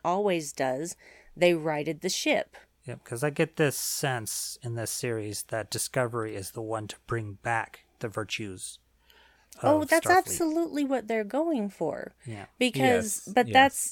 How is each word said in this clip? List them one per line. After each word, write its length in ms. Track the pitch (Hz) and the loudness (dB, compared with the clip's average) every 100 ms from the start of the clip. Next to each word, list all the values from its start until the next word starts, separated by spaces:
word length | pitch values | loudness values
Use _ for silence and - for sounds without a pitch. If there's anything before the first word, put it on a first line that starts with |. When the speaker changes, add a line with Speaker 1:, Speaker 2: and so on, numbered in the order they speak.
Speaker 1:
always 480 | 160 185 208 170 147 | -2 0 2 0 -2
does, 440 | - 135 131 170 - - - - | -2 -2 -2 -6 -10 -18 -20 -20
they 200 | - 175 | 2 4
righted 480 | 170 156 151 151 151 | 4 0 -2 -4 -4
the 80 | 185 | -2
ship. 460 | - 311 285 - - - _ | -2 2 0 0 -10 -20 _
Speaker 2:
Yeah, 120 | - 117 | -14 -14
'cause 200 | - 117 | -8 -4
I 60 | 147 | -2
get 260 | 143 156 - | 0 -2 2
this 220 | 151 - | 0 2
sense 800 | - - 143 127 107 - - - | -4 -2 -2 -2 -4 -6 -8 -10
in 120 | 120 | -8
this 160 | 117 110 | -6 -4
series 540 | - 123 113 104 101 | -4 -4 -4 -4 -8
that 260 | - 113 104 | -6 -6 -4
Discovery 640 | 110 - 135 123 117 110 104 | -6 -4 0 -2 -2 -6 -6
is 140 | 95 | -10
the 100 | - | -8
one 260 | 110 110 107 | -6 -6 -6
to 80 | - - | -12 -6
bring 280 | 117 107 98 | -4 -4 -8
back 420 | 120 113 107 - _ _ | -2 -2 -2 -10 _ _
the 80 | 117 | -8
virtues 680 | 101 104 - 104 95 - - _ _ _ _ _ _ _ - | -6 -6 -6 -8 -10 -14 -16 _ _ _ _ _ _ _ -2
Speaker 1:
Oh, 200 | - 302 | 4 4
Speaker 2:
of 60 | 302 | 6
Speaker 1:
that's 180 | 330 320 | 2 6
Speaker 2:
Starfleet. 100 | 359 | 4
Speaker 1:
absolutely 640 | 370 - 330 311 339 269 | 4 0 0 2 0 0
what 240 | 277 269 214 | 0 0 0
they're 160 | 226 | -2
going 440 | 208 254 330 285 202 | 0 0 0 0 -2
for. 440 | - 160 - - - 127 | -2 -4 -4 -8 -14 -12
Speaker 2:
Yeah. 200 | 104 - _ | -12 -12 _
Speaker 1:
Because, 640 | 254 135 262 240 220 - - | 0 4 4 4 2 -6 0
Speaker 3:
Yes, 80 | |
Speaker 1:
but 140 | 202 170 | 2 6
Speaker 3:
yes. 60 | 233 269 - - | 6 6 4 -6